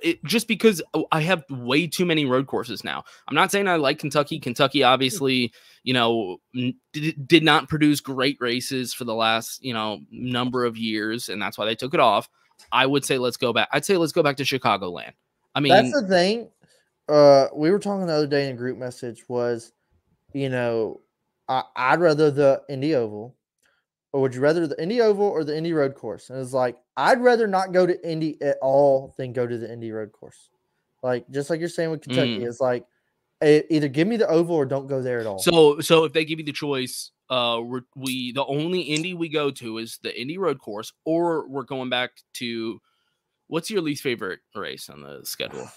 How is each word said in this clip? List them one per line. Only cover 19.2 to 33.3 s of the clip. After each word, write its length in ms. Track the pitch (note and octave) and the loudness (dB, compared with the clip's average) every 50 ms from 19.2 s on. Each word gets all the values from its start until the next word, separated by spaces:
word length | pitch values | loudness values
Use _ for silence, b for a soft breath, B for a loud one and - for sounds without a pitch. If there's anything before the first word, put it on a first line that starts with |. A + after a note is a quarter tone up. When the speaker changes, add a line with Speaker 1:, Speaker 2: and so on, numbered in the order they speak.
| _ - | _ -6
Speaker 2:
was, 420 | B2 A#2+ A#2+ A#2+ A#2+ A2+ - - _ _ _ _ _ _ _ _ _ _ _ _ - | -4 -2 0 -2 -2 -4 -6 -16 _ _ _ _ _ _ _ _ _ _ _ _ -8
you 160 | C#3 C#3 C3 | -6 -4 -4
know, 520 | B2+ B2 A#2+ A#2+ A2+ A2+ A2 F#2 - - _ _ _ _ _ _ _ _ - | -2 -2 -2 -2 0 -2 -2 -4 -6 -12 _ _ _ _ _ _ _ _ -6
I, 140 | - C3 B2+ - _ - | -4 -4 -4 -4 _ -6
I'd 240 | - B2+ C3 D#3 E3 | 0 2 2 4 4
rather 320 | F3 E3 D3+ D3 D#3 D3 | 4 4 4 6 4 4
the 320 | C3+ C#3+ C#3+ C3+ C3+ - - | 4 4 4 4 4 2 -2
Indy 280 | - C#3+ C3 C3+ D#3 D#3 | -10 -8 -4 -2 0 0
Oval, 400 | B2 A#2 G#2 G#2 G#2 A2 C3 _ _ _ _ _ _ _ _ _ _ _ _ _ _ _ - - | 0 0 -2 -6 -10 -14 -14 _ _ _ _ _ _ _ _ _ _ _ _ _ _ _ -6 -2
or 80 | C#3 | 0
would 120 | C3+ C3 A#2+ | 0 0 0
you 80 | B2+ | 0
rather 240 | C#3 D3+ E3 F3 E3 | 0 2 2 2 -2
the 160 | C#3 - - | -2 -4 -6
Indy 180 | D#3+ F#3 A#3+ B3 | -4 -2 2 2
Oval 280 | A3+ G#3+ G3+ G3 G#3 | 4 4 4 2 0
or 160 | G3+ - D#3+ D3+ | 0 0 -2 -4
the 120 | D3 D3 | -4 -4
Indy 160 | D#3 E3 E3+ | -4 -2 -2
Road 220 | D#3+ D3+ C#3 C3 A#2+ | 0 0 0 0 -2
Course? 380 | - - A2 - - - - | -8 -12 -12 -12 -12 -14 -14
And 80 | B2+ C3 | -10 -10
it's 120 | C3 B2+ C3+ | -8 -4 0
like, 220 | B2+ B2+ B2 A#2+ _ _ _ - | 0 0 0 -2 _ _ _ -4
I'd 240 | B2+ C#3+ F#3+ A#3+ A#3+ | 2 4 4 4 6
rather 240 | B3 B3 A#3+ A3+ A3+ | 6 4 4 4 2
not 260 | G3+ F#3+ F#3 F#3+ F#3+ | 2 0 0 0 2
go 140 | F3 F#3 F#3 | 2 4 4
to 240 | E3+ E3 - - E3+ | 4 2 -2 -4 -6
Indy 320 | D#3+ D#3+ D#3+ D#3 - - | -4 -2 -4 -4 -4 -2
at 160 | C#3+ C#3 C3+ C#3 C3+ | -2 -2 -2 0 0
all 500 | C3+ C3+ C#3 C#3+ C#3 C3+ C3+ C#3 - - - | 2 4 6 6 6 4 2 0 -6 -10 -10
than 120 | C3 B2+ | -10 -6
go 140 | A#2 B2+ B2 | -4 -4 -4
to 100 | A#2+ A#2+ A2+ | -4 -4 -8
the 120 | A#2 G#2+ | -8 -10
Indy 200 | A#2+ A#2 A2+ A2 | -12 -10 -10 -10
Road 200 | G#2+ A2 G#2+ G2+ | -8 -8 -10 -12
Course. 380 | _ _ - - - _ _ _ _ _ _ _ _ _ _ _ _ - - | _ _ -20 -20 -20 _ _ _ _ _ _ _ _ _ _ _ _ -6 -4
Like, 260 | B2+ B2 A#2+ - - | -2 -2 -2 -4 -6
just 220 | C3 C#3+ C#3 - | -6 -6 -2 -2
like 80 | E3+ D#3 | -4 -4
you're 100 | E3+ E3 | -4 -6
saying 220 | - - E3 D#3+ | -4 -4 -2 -2
with 100 | D#3+ D3+ | -4 -6
Kentucky, 380 | - C3+ B2 B2+ C3 A#2+ A2+ A#2+ | -6 -2 0 0 0 0 0 -4
Speaker 1:
Mm. 80 | A#2+ A#2+ | -4 -6
Speaker 2:
it's 100 | A#2 - | -4 -2
like, 260 | C3+ B2+ B2 A#2+ - _ _ _ _ _ _ _ _ _ | 0 0 0 -2 -4 _ _ _ _ _ _ _ _ _